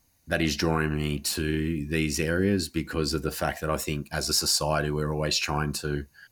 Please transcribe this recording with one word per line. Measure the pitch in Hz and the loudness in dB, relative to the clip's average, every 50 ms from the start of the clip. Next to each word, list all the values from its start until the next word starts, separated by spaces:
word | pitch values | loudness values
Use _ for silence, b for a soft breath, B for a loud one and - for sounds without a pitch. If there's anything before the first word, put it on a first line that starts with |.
| _ _ _ _ _ - | _ _ _ _ _ -2
that | 87 82 | 0 2
is | 82 80 73 | 2 0 2
drawing | 73 87 82 80 80 78 78 76 | 2 2 2 4 2 2 2 0
me | 76 76 76 73 71 | 0 0 0 -2 -2
to | 71 - - - 78 78 78 78 78 80 82 78 73 73 | -2 -4 -2 -2 0 0 0 0 0 0 -2 -2 -2 -2
these | 78 80 78 78 71 78 | 0 0 2 0 0 0
areas | 82 78 85 87 95 98 101 98 82 78 | 0 2 2 4 4 4 4 2 0 0
because | - 82 76 - - 82 78 71 76 | -2 -4 -4 -2 0 0 0 0 0
of | 78 73 | 0 -2
the | 78 | -2
fact | 73 - 85 76 71 - | -2 -2 -2 -2 -2 -2
that | - 78 | -2 -2
I | 78 73 | -2 -2
think | - - 78 73 71 - | -2 -2 -4 -4 -4 -4
as | - 78 73 76 | -6 -4 -2 0
a | 76 | 0
society, | - - 90 - - 78 76 78 76 76 76 | 0 2 2 2 2 2 2 2 2 2 0
we're | 73 76 76 73 76 | 0 0 0 0 0
always | 76 76 76 73 - | 0 0 0 0 0
trying | - - 78 73 76 73 71 | 0 0 0 0 0 0 -2
to | - - 76 73 71 71 - B B B B | -4 -4 -2 -2 -2 -4 -6 B B B B